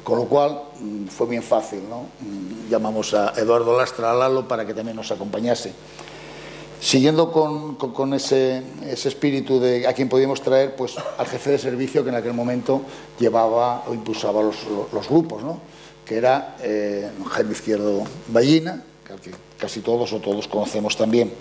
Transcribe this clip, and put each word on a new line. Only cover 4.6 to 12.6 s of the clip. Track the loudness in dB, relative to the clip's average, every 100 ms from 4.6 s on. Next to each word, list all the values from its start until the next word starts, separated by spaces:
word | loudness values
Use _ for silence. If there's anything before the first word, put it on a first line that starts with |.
| -4
que |
también | -6 -6 -8
nos | -6
acompañase. | -6 -4 -4 0 0 -2 -12 -18 -18 -18 -16 -16 -16 -16 -16 -16 -6
Siguiendo | 2 6 6 6 4
con, | 4 2 0 -6 -6
con, | -6
con | -2 -2 0
ese, | 2 4 4 0 -6 -12 -8
ese | -4 -4
espíritu | 0 0 0 2 2
de | 4 2 0
a |
quién | 0 2
podíamos | 4 4 0
traer, | 2 4 4 -2
pues, | -6 -6 -10 -6
al | -4
jefe | -2 0
de | 0
servicio | 0 -2 0 0
que | 0
en | -2
aquel | -2
momento | -2 -2 -2